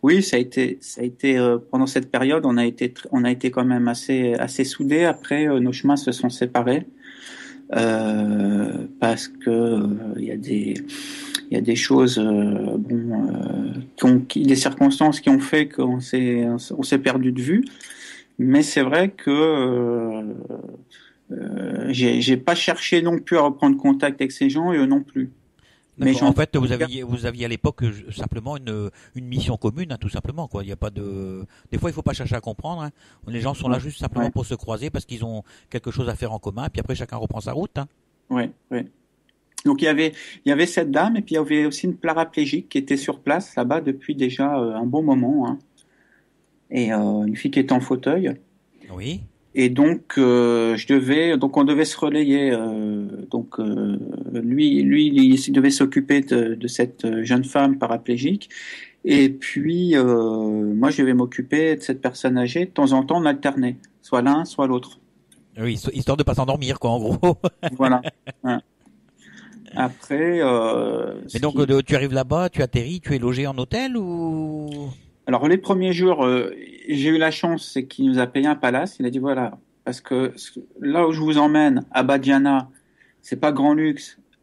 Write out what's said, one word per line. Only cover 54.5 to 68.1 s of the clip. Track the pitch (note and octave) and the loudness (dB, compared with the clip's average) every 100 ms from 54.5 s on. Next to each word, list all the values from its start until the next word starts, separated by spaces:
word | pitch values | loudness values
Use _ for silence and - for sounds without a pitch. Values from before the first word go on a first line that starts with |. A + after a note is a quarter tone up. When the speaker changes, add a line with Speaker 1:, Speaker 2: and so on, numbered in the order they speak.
| C3+ D3+ C#3 | 2 2 4
Speaker 1:
lui, | C#3 D3 D3+ | 4 4 4
il, | C#3 C3 | 6 6
il | C3 C#3+ | 6 4
devait | C3+ C3+ | 4 4
s'occuper | C#3 C3+ - C3+ C#3 | 4 2 2 2 0
de, | C3+ A#2+ A2+ | 2 0 0
de | A2+ B2 | -2 -6
cette | - A#2+ - A#2 A2+ | -2 -2 -2 -4 -4
jeune | A#2 B2+ | 0 0
femme | B2+ D3 C#3 C3+ | 2 2 2 2
paraplégique. | A2+ A#2 - A#2+ C#3 G3+ - - - - - _ | 0 -2 -2 -2 0 -2 -6 -18 -16 -18 -20 _
Et | - C#3+ C3+ | 2 4 4
puis, | C3+ - - D3 E3+ F3+ D3+ | 2 -8 -4 -2 0 4 4
euh, | B2+ A#2+ A2+ A2 G#2+ G#2+ G#2 G#2 | 4 4 2 0 -2 0 0 2
moi, | C3+ | 0
je | D3+ | 2
devais | C3+ B2 | 2 4
m'occuper | B2 - B2+ D3 D#3+ D3+ | 2 -4 -2 0 0 0
de | |
cette | - C3+ | -4 -4
personne | B2+ B2 C3+ B2+ | -4 -4 -2 0
âgée. | B2 D#3+ F3+ | 0 -2 -4
De | |
temps | - C#3 | 0 2
en | C3+ | 2
temps, | C3+ F3 | 2 0
on | D#3 | 0
alternait, | C#3+ D3 C#3 B2 B2 _ _ | 0 -2 -2 -4 -4 _ _
soit | - B2+ | -2 0
l'un, | B2+ D3 E3+ | 2 2 0
soit | - C3+ | -4 -2
l'autre. | B2+ B2+ - _ _ _ _ _ - | -2 -4 -20 _ _ _ _ _ -8
Speaker 2:
Oui, | A2+ - | -4 -4
so-, | - | -4
histoire | C#3 C3+ C#3+ | -4 -2 0
de | |
pas | C#3 B2 | 0 0
s'endormir, | C3 C#3 C3 C3+ | 0 -2 -2 -2
quoi, | B2 | 0
en | A#2+ | 0
gros. | A2 - F3 E3+ F3 _ | 0 2 2 2 -2 _
<laughs> | E3 B2+ | -8 0
Speaker 1:
Voilà. | C3 B2+ D3+ | 2 2 0